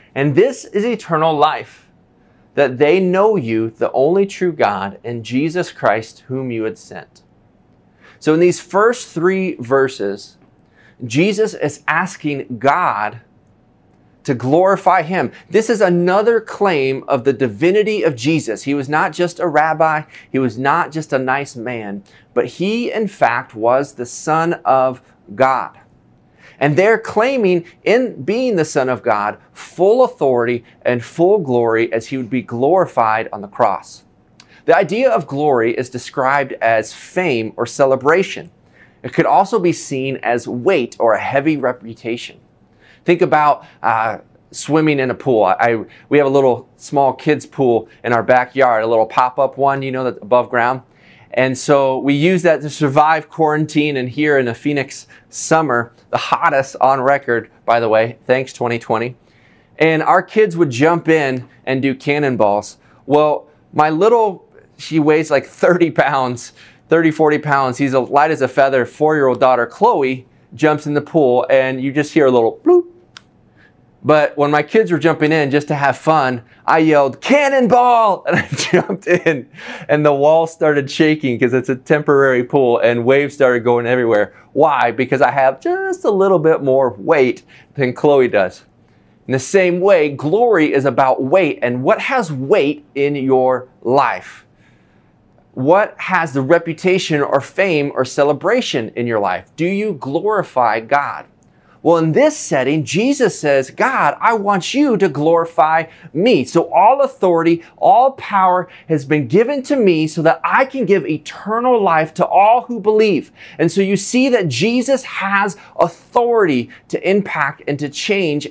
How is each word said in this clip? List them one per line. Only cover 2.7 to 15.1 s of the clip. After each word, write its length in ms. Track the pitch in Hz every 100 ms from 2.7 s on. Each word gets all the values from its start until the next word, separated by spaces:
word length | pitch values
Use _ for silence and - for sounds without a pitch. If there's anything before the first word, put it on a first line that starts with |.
| 127
they 240 | 147 180
know 360 | 185 180 214 208
you, 340 | 117 113 113
the 200 | - -
only 340 | - 139 190 202
true 260 | - 180
God, 460 | 156 107 101 98 98
and 220 | 117 120
Jesus 480 | 110 123 160 175 175
Christ, 520 | - 123 107 110 - -
whom 240 | 131 131
you 140 | 113
had 120 | 110 104
sent." 460 | - 90 - _ _ _ _ _ _ _ _ _ - _
So 160 | -
in 60 | 160
these 200 | 175 175
first 480 | - 190 220 240 -
three 460 | 165 175 190 185 -
verses, 800 | 117 135 135 - 101 101 - _ _ _ _ _ _ -
Jesus 520 | 120 123 190 202 220
is 280 | - 147 - -
asking 720 | 156 180 - 151 143 131 120
God 640 | 131 160 170 104 107 113 _ _ _ _ _ _ _ _ _ _
to 100 | -
glorify 640 | 123 127 156 185 190 185 180
him. 320 | 156